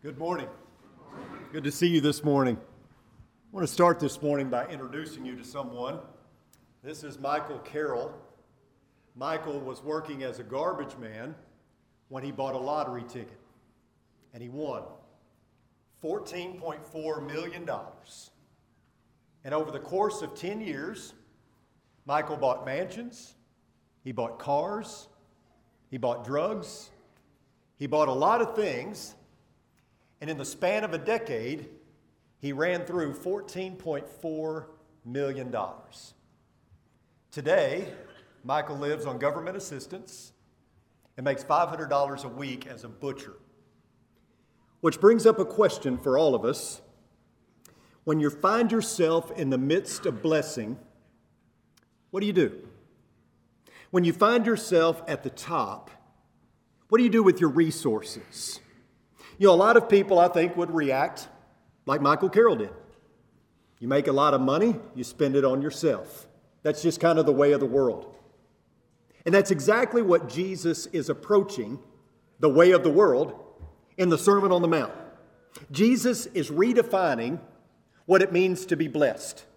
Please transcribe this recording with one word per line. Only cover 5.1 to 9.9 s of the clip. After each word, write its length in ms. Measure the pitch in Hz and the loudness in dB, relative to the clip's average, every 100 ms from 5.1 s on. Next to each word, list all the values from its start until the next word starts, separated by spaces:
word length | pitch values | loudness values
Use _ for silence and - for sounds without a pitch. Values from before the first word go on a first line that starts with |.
| 131 | -16
you 100 | 127 | -16
to 80 | 123 | -16
someone. 560 | 113 143 123 123 123 - - - _ _ _ _ _ _ | -16 -14 -14 -10 -10 -10 -16 -20 _ _ _ _ _ _
This 200 | 131 151 | -20 -16
is 140 | 151 131 | -18 -10
Michael 400 | 139 147 147 131 | -6 -6 -6 -14
Carroll. 520 | - 151 151 123 127 - - _ _ _ _ _ _ _ _ 120 | -12 -8 -6 -6 -8 -14 -20 _ _ _ _ _ _ _ _ -10
Michael 440 | 139 156 156 143 | -8 -8 -8 -10
was 220 | 131 131 | -10 -14
working 400 | 143 | -8